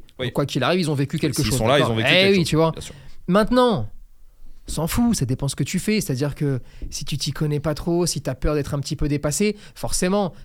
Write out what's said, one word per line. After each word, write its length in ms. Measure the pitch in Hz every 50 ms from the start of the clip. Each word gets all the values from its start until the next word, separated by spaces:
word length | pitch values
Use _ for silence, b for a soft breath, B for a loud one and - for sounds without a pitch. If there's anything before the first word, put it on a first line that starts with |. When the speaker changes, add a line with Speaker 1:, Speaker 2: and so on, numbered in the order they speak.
| - - _
Speaker 1:
Oui. 100 | - 127
Speaker 2:
Donc, 60 | 120 -
quoi 100 | - 143
qu'il 180 | 135 - 143 123
arrive, 160 | 135 175 190
ils 100 | 170 160
ont 60 | 151
vécu 240 | 131 143 131 - 160
quelque 160 | - 147 - -
Speaker 1:
S'ils 60 | 139
Speaker 2:
chose, 100 | 110 -
Speaker 1:
sont 100 | 123 110
là, 80 | 117 135
ils 40 | 147
Speaker 2:
d'accord. 120 | 156 123 113
Speaker 1:
ont 40 |
vécu 120 | 110 113 135
Speaker 2:
Eh 40 | 160
Speaker 1:
quelque 160 | 185 190 196
Speaker 2:
oui, 40 | 202
Speaker 1:
chose, 100 | 190 160
Speaker 2:
tu 80 | - 156
vois. 160 | 151 160 160
Speaker 1:
bien 80 | - -
sûr. 140 | - - B B B B B B -
Speaker 2:
Maintenant, 640 | - 180 208 220 - 247 254 247 247 208 135 107 - - - - - - - - - - - - - - - -
s'en 180 | - - - 156
fout, 300 | 165 - 240 240 233 202
ça 100 | - 139
dépend 220 | 113 131 - -
ce 80 | 139 -
que 80 | - 143
tu 160 | - - 180
fais. 200 | - - 214 214
C'est-à-dire 360 | - - 139 123 147 143 139
que 240 | - 156 143 135 120 B B B B B B
si 120 | - - 147
tu 140 | - 156
t'y 140 | - - 151
connais 280 | 135 - 156 151 147 147
pas 140 | 143 160 147
trop, 320 | - - 175 170 175 175
si 160 | 160 - 147
t'as 140 | - 147 127
peur 180 | - - 160 151
d'être 220 | 151 143 - 151
un 40 | 143
petit 160 | 135 - 147
peu 120 | - 147
dépassé, 500 | 147 143 143 - 151 147 - 208 208 208 208 B B B
forcément, 580 | - - 113 - - - 185 196 208 202 170 B B